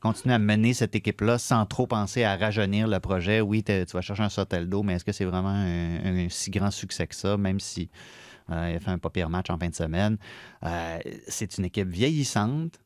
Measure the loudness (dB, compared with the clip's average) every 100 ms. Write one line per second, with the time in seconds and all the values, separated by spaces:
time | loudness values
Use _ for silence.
0 | 0 0 2 4 4 6 4 4 2 0
1 | 0 2 2 2 4 2 2 0 0 2
2 | 0 2 2 2 2 2 2 2 2 0
3 | 2 0 4 2 4 2 2 0 0 -4
4 | -4 0 0 0 -2 -2 0 0 0 0
5 | -2 -2 0 0 0 0 0 0 -2 -2
6 | 0 0 -2 -4 -4 0 -2 -2 -8 -6
7 | -6 -4 0 0 2 0 -4 -8 -8 -10
8 | -20 -20 -20 -20 -8 -4 -2 -2 -2 -2
9 | -2 -2 -2 -2 -2 -2 -2 -2 -2 0
10 | 2 0 -4 -20 -20 -10 -6 -4 -4 -6
11 | -10 -12 -10 -8 -6 -4 -4 -2 -2 2
12 | 2 2 0 2 0 0 -4 -8